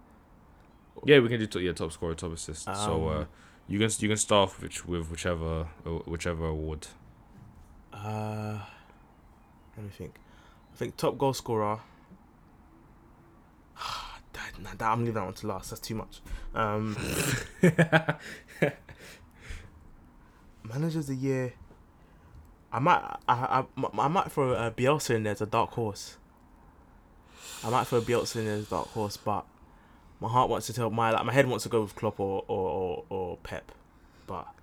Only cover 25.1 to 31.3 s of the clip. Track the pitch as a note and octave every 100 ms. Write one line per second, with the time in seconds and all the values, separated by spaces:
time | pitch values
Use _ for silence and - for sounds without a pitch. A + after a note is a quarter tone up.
25.1 | A2+ G#2+ G2+ G#2+ A2+ F#2+ - A2 G2 -
26.1 | - - - - - - - - - -
27.1 | - - - - - A2 B2 - B2 A2+
28.1 | A#2+ - A#2 A2 G#2+ G#2 F2 - A2 G#2
29.1 | - - G2 - - - - - - -
30.1 | - A#2 B2 G#2 G#2+ - A2 A2+ A2+ A2+
31.1 | A2 A#2